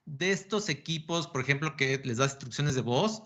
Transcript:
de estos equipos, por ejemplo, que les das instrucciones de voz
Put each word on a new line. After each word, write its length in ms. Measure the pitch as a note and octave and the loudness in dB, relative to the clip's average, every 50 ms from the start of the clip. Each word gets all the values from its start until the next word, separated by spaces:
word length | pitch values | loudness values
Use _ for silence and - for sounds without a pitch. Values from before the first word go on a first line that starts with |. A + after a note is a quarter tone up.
| - | -14
de 260 | D#3+ C#3+ C3+ F3 F#3+ | -12 -4 -2 0 0
estos 360 | G3 F#3+ - - A3 G3+ G#3 - | 0 0 -2 -2 -2 0 0 0
equipos, 600 | D3+ - - E3 E3 D#3 D#3 - E3+ E3+ D#3 - | -2 -2 -2 -4 -4 -4 -2 -2 -2 -2 -2 -2
por 120 | - C3+ | -2 -2
ejemplo, 360 | B2 C#3 C#3 C#3 D#3 D#3 D#3 | 2 2 2 2 2 -4 0
que 240 | - C#3 C3 C3+ C3+ | 0 2 2 2 0
les 140 | - C3 A2+ | 0 -2 2
das 160 | A2+ C3+ C#3 | 2 2 2
instrucciones 420 | - - C3 A#2+ - - C#3+ D3 C3+ | 2 -4 -12 -8 -2 0 0 2 2
de 60 | B2+ | 2
voz 420 | A2 A#2 B2 C#3+ G3 A3 G#3+ - - | 0 2 2 4 4 2 0 -4 -8